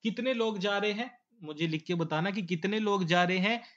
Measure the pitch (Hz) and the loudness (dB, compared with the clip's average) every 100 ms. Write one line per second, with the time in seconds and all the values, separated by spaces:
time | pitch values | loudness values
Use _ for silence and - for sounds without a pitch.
0 | 226 - 254 240 226 208 202 202 208 208 | -4 -2 -2 0 -2 0 0 0 0 -2
1 | 254 - _ _ 156 151 165 156 165 175 | -6 -10 _ _ -12 -4 -2 -2 -2 -2
2 | 160 156 190 202 175 175 190 214 214 196 | 0 0 0 -2 -4 -2 0 0 2 2
3 | 165 175 180 185 202 233 - | 4 4 4 2 2 0 -6